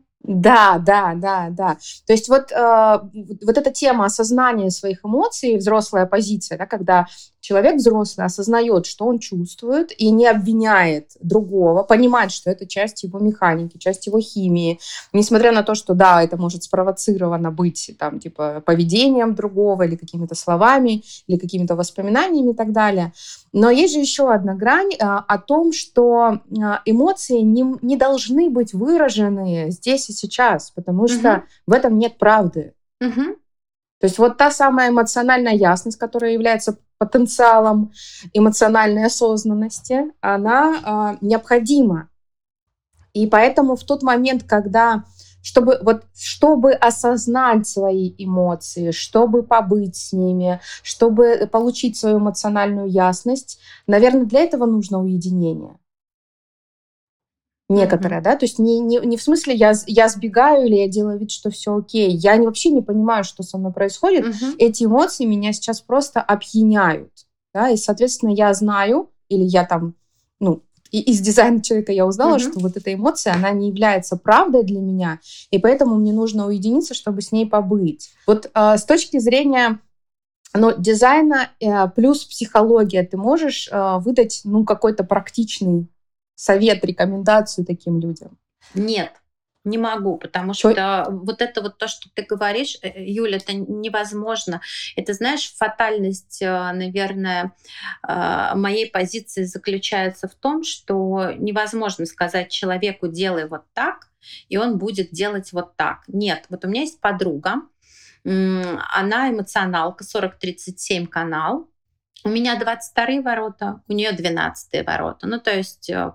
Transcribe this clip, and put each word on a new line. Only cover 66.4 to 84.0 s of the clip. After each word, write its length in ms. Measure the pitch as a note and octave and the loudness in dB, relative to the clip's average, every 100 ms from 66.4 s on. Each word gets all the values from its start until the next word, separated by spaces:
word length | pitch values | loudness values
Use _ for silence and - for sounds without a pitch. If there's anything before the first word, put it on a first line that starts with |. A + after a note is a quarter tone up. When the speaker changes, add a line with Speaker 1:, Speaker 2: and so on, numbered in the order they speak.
| - A3 A3 G#3+ F3+ D3+ - _ _ _ _ | -2 2 4 4 2 0 -6 _ _ _ _
Speaker 1:
да, 160 | G3 B3 | -2 0
и, 80 | A3 | 0
соответственно, 540 | - G#3 B3 B3 A3+ | -2 0 -2 0 -2
я 220 | G3+ G#3 | 2 2
знаю, 560 | G3 G#3 G3+ G3 C4+ - _ - | 2 0 0 0 0 -4 _ -4
или 140 | G3 | 0
я 220 | F#3 F3+ F3+ | 2 2 2
там, 300 | E3+ E3+ E3+ _ _ _ _ | -2 -4 -10 _ _ _ _
ну, 220 | F#3+ D#3+ - _ _ | -2 -2 -6 _ _
и 80 | G#3+ | -4
из 200 | - G#3+ | 0 2
дизайна 400 | G3 G#3+ A#3 A#3 | 4 4 4 4
человека 320 | G#3 A3 G#3+ | 0 -2 0
я 120 | G3 F#3 | 0 0
узнала, 280 | G3 D4+ D4 | 2 2 2
Speaker 2:
Мгм. 20 | B3 | 0
Speaker 1:
что 80 | D#4 | -4
вот 180 | F3+ F#3+ | -4 -4
эта 160 | F#3+ | -6
эмоция, 400 | F#3+ A#3 D4+ A3 | -4 -2 -2 -2
она 180 | F3+ F#3+ | 0 0
не 180 | G3+ G3+ | -2 -2
является 480 | G3 G#3+ G3 F3+ F3+ | 0 0 0 -2 -4
правдой 460 | - A3+ F#4 B3+ | 4 4 6 2
для 160 | G3 G3 | 2 -2
меня, 380 | F#3+ F#3 F3 D#3+ - - - | -4 -2 -4 -6 -12 -20 -4
и 60 | G3 | 0
поэтому 360 | A3 C#4 C4 G#3+ | 2 2 2 2
мне 180 | G#3+ | 2
нужно 340 | G#3+ A3+ G#3+ G3+ | 0 -2 -2 -4
уединиться, 460 | G3+ G3+ B3+ E4+ | -4 0 -2 -2
чтобы 280 | A#3+ - G3+ | -6 -8 -8
с 100 | G3 | -4
ней 140 | A3 A3 | -2 0
побыть. 640 | G#3+ F#3+ G#3 F3 D3+ - _ - | 0 0 0 0 -4 -12 _ 0
Вот, 220 | G#3+ - | 0 0
э, 240 | A3 G#3+ G#3+ | 2 4 4
с 60 | - | 2
точки 340 | D#4+ - C#4 | 0 0 -2
зрения, 600 | A3+ B3+ C#4+ C4 A#3+ G#3+ _ _ _ _ _ _ _ G3 | 2 2 2 2 0 -2 _ _ _ _ _ _ _ 2
ну, 180 | A3+ A3+ | 2 2
дизайна, 720 | F3+ A3 B3 D4+ D#4 C#4 B3+ _ | 0 4 6 6 4 2 -2 _
э, 260 | G#3+ G3+ F#3 F#3 | -2 0 0 2
плюс 300 | B3 C#4+ - | 2 2 -2
психология, 800 | - A3 A3 A3 A3+ G#3 F#3 | -10 -2 2 4 4 2 0
ты 140 | F3+ F#3 | -2 -2
можешь, 520 | G#3 D#4+ D#4 - - | 0 0 0 -4 -6
э, 260 | G3+ F#3+ | -4 -2
выдать, 420 | F#3 | -2